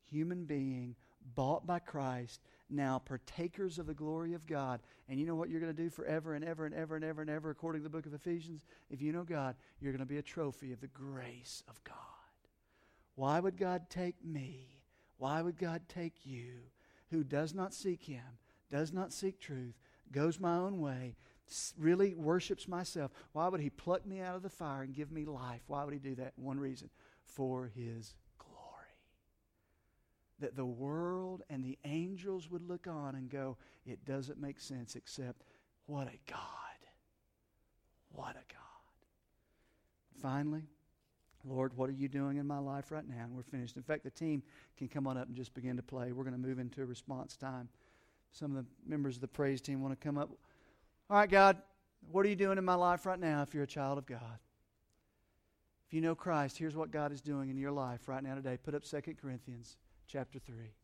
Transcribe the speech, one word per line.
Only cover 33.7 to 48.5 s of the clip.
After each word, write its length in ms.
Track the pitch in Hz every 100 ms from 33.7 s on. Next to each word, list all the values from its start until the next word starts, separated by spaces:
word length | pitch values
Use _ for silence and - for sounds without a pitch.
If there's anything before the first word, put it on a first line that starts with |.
| - -
"It 180 | 117
doesn't 360 | - 139 131 -
make 200 | 143 135
sense 360 | - 131 113 120
except, 500 | - - 127 131 - - _ _ -
what 220 | 147 131
a 120 | - -
God. 540 | - - - - - - _ _ _ _ _ _ _ _ _ _ _ _
What 260 | - - -
a 80 | -
God." 100 | - - - - _ _ _ _ _ _ _ _ _ _ _ _ -
Finally, 460 | 135 135 147 156 156 - _ _ _ _ _ -
"Lord, 320 | 135 131 131 127
what 140 | 131
are 40 |
you 140 | 135 139
doing 300 | 139 139 143
in 100 | 143
my 100 | 143
life 340 | 139 139 135
right 160 | 156 151
now?" 160 | 120
And 120 | 117 127
we're 80 |
finished. 340 | 123 135 123 131
In 60 |
fact, 200 | 120 151
the 80 | 143
team 320 | - 165 147 - - - -
can 100 | 135
come 180 | 151 135
on 120 | 127
up 100 | 127
and 80 | 120
just 180 | 123
begin 240 | - 127 123
to 60 |
play. 280 | 123 131 123
We're 120 | 123
gonna 140 | 131 127
move 220 | 131 127
into 220 | 123 131
a 40 | 131
response 520 | 123 - 131 127 -
time. 320 | 135 127 123 _ - - _ _ _
Some 240 | - 147